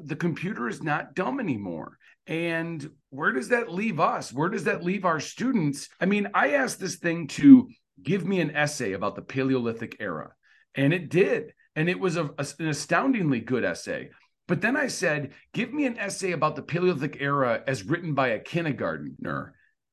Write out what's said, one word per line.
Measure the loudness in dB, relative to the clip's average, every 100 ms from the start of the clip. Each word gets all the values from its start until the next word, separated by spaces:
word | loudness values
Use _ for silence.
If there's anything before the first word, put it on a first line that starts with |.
the | -10
computer | -4 -2 -2 -6 -6 -6
is | -6
not | -4 -4 -4
dumb | -6 -4 -4
anymore. | -2 -4 -4 -8 -10 -16 -20 _ -8
And | -6 -4 -4 -4 -8 -12 -16 _
where | -2 0
does | 0 0
that | 0 0
leave | -4 -2 2
us? | 2 0 -6
Where | -2 -2
does | 0
that | -2 -2
leave | -2 0 0
our | 0
students? | -4 -4 0 2 2 0 -8 -2
I |
mean, | 2 2 2
I | 0 2
asked | 2 0 -4
this | -8 -4
thing | -4 -4 -6
to | 6 12 12 12 -6 _ -12
give | -2 -2 0
me | 0
an | 0
essay | 0 -2 -2 -4
about | -2 -4 -6
the |
Paleolithic | -8 -2 0 0 0 -6 -10 -8
era, | -8 -8 -10 _ _ _ _
and | 0 0
it | 0 0
did. | 2 2 0 -6 -18 _
And | -4 -2
it | 0
was | -2 -2
a, | -4 -6
a, | -10 -6
an | -4
astoundingly | -4 0 0 2 0 2 0
good | 0 -2
essay. | 0 -4 -6 -8 -8 -20 _ _ -4
But | -2
then | 0 -2
I | -2
said, | -2 0 0 -4 -12 _
"Give | -6 -6
me | -2 -2
an | -2
essay | -8 -4 -4
about | 0 -2
the | -2
Paleolithic | -4 0 2 0 -4 -4
era | -2 2 2 0 -2
as | -4
written | -2 -4 -2
by | 0 0
a | 0
kindergartner." | -4 -4 -2 -2 -4 -4 -8 -8 -6 -6 -8 -16 _ _ _